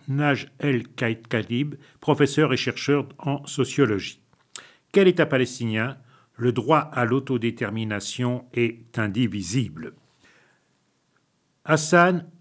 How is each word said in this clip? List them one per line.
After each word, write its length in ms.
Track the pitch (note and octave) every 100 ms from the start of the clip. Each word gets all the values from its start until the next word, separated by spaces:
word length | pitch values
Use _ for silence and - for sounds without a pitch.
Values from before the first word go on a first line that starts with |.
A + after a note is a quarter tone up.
| -
Naj 420 | C#3 D3 C#3 - -
El 240 | D3 B2+ -
Khatib, 880 | - A#2+ A2+ - A#2 G2+ A#2+ D3 C#3+ - _
professeur 500 | - D3 C#3+ D3 D3+
et 60 | B2+
chercheur 500 | - - - C#3+ C#3 -
en 280 | C#3 C#3 -
sociologie. 720 | - B2+ - C3 G2+ - - _ _ _ - - _ _
Quel 160 | G3+ F#3
État 180 | F3 D3+
palestinien ? 720 | C3+ B2 - A#2 A2 A#2+ C3+ - _ _ -
Le 160 | A#2+
droit 260 | A#2+ A2+ D#3
à 280 | C#3+ C3 A#2
l'autodétermination 1400 | C3+ C3+ B2+ A#2 A#2 G#2 A2 A2 G#2 - - B2 B2 -
est 460 | A#2+ A#2 A#2 - -
indivisible. 920 | G#2+ G2+ A#2+ G2+ E2+ B2 G#2+ D#2 D#2+ - _ _ _ _ _ _ _ _ _ _ _ _ _ _ _ _ -
Hassan 600 | D#3 - F3 F3+ F3+ - -